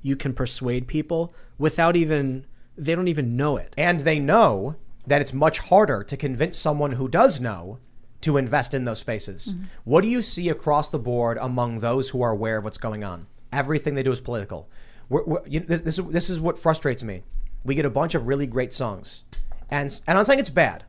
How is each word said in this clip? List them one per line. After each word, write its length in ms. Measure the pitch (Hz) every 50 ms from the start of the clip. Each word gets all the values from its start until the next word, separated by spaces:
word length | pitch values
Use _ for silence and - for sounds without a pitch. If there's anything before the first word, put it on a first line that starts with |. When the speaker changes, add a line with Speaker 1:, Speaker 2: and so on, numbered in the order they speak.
Speaker 1:
you 140 | - 135 135
can 160 | 135 - 143
persuade 560 | 127 - 131 120 - - 135 123 123 127 127 -
people 440 | - 156 151 - 170 165 170 170 - - - - - -
without 360 | 143 156 - - 165 170 175
even, 520 | 175 165 151 156 147 139 135 131 131 135 - - - - - -
they 180 | - 147 151 165
don't 140 | 170 185 180
even 280 | 165 151 131 117 120
know 200 | 123 143 151 139 -
it. 160 | - - -
Speaker 2:
And 240 | - 156 175 175 160
they 180 | 135 165 156 147
know 580 | 139 135 175 233 220 151 110 95 98 131 156 - - - - - -
that 140 | - 143 147
it's 120 | 139 -
much 260 | - 135 151 160 - -
harder 440 | - - 175 202 214 170 127 101
to 140 | 104 - 143
convince 400 | - - 139 127 117 151 180 - -
someone 340 | - 156 147 147 147 143
who 140 | 131 123 131 131
does 320 | 123 175 247 269 165 131
know 380 | 123 117 101 87 85 92 110 - - - - - - - - -
to 160 | - 160 143
invest 380 | 143 131 110 131 147 135 - -
in 100 | 135 127
those 140 | 120 110 -
spaces. 560 | - - 113 107 - - 92 - - - 95
Speaker 3:
Mm-hmm. 100 | 87 95 - - - -
Speaker 2:
What 160 | 113 131 175
do 60 | 202 220
you 140 | 240 247
see 260 | 202 - - 175 175 170
across 400 | 151 - - 156 147 147 147 -
the 100 | - 147
board 380 | 110 123 123 120 120 117 117 113
among 400 | 123 127 127 123 120 120 117 113
those 280 | 104 117 123 135 135 -
who 120 | - 123
are 80 | 123 117
aware 260 | 110 101 110 110 110 107
of 60 | 101
what's 140 | 107 - -
going 260 | - 113 107 107 104
on? 220 | 98 87 87 - - - - - -
Everything 420 | - 139 139 135 156 147 - 156 143
they 80 | 135
do 80 | 135 135
is 100 | 123 123
political. 480 | - 127 123 110 98 - - 76 - - - - - - - - - -
We're, 140 | 127 156 -
we're, 220 | 165 151 - -
you, 140 | - 143 160
this, 220 | 185 160 170 165
this 160 | 170 160 156 190
is, 80 | 180
this 240 | 160 151 175 - -
is 100 | 185 160
what 180 | 160 175 165 -
frustrates 460 | - 165 156 156 - 143 123 - 120
me. 180 | 110 95 90 - - - - - - - - -
We 100 | - 139
get 100 | 147 151
a 60 | 139
bunch 240 | 113 139 156 165 -
of 120 | 156 117
really 200 | 120 139 139 143
great 280 | 123 110 127 127 120 -
songs. 500 | - 131 113 101 90 - - - - - - - - - - - - - -
And, 160 | 139 143 143
s-, 160 | 139 - - -
and 120 | - 175 190
I'm 60 | 208
saying 160 | 226 277 269
it's 100 | 254 -
bad. 340 | 127 175 156 110 85 78 -